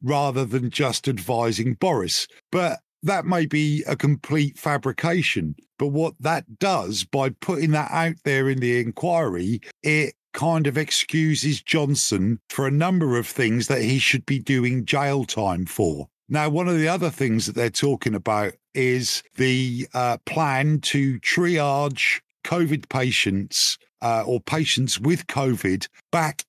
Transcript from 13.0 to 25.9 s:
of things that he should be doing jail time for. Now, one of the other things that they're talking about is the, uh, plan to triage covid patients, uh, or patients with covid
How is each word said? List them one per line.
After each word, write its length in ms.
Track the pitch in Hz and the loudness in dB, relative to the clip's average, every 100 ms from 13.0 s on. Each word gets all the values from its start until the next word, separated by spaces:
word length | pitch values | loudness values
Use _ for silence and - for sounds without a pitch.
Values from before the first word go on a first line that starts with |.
| 151 120 | 2 2
of 100 | 113 | 0
things 420 | - 117 120 107 | 0 2 2 0
that 140 | 135 | 0
he 160 | 110 135 | 2 2
should 280 | - 131 - | 2 0 0
be 120 | 139 | -2
doing 460 | - 135 123 127 | 0 2 2 0
jail 400 | 104 143 143 139 | 0 0 2 0
time 400 | 120 - 98 87 | -2 -2 0 0
for. 440 | 90 - 82 71 73 _ - | -2 0 0 0 -8 _ -4
Now, 220 | 151 151 | -2 0
one 180 | 151 180 | 0 2
of 80 | 170 | 2
the 120 | 156 | 2
other 220 | 180 165 | 2 0
things 360 | - 135 110 98 | 0 0 0 -2
that 80 | |
they're 160 | 107 117 | -2 -2
talking 440 | - 143 127 - | 2 0 0 -2
about 400 | 104 113 104 101 - _ | -2 0 0 -2 -6 _
is 480 | 135 127 127 117 - - - | -2 0 0 -2 -6 -6 -2
the, 500 | 131 127 131 120 123 | 2 2 0 -4 -4
uh, 240 | 127 123 117 - | -2 -2 -2 -4
plan 540 | 160 151 131 147 156 | 0 0 2 2 2
to 400 | - 143 135 123 | 0 0 0 0
triage 1000 | - - 175 165 143 139 143 139 - - _ _ | 0 0 2 2 2 0 0 0 -2 -2 _ _
covid 440 | - 175 165 147 - | -2 0 2 0 -2
patients, 920 | 131 127 - 104 98 98 - - - _ - | -2 0 0 0 -2 -2 0 0 -2 _ -6
uh, 200 | 117 113 104 | -2 0 0
or 140 | 123 | -2
patients 600 | - 156 151 - 131 - | -2 -2 0 0 -2 0
with 260 | 131 175 - | 0 0 -2
covid 640 | 135 135 113 98 95 - | -2 0 0 0 -2 -4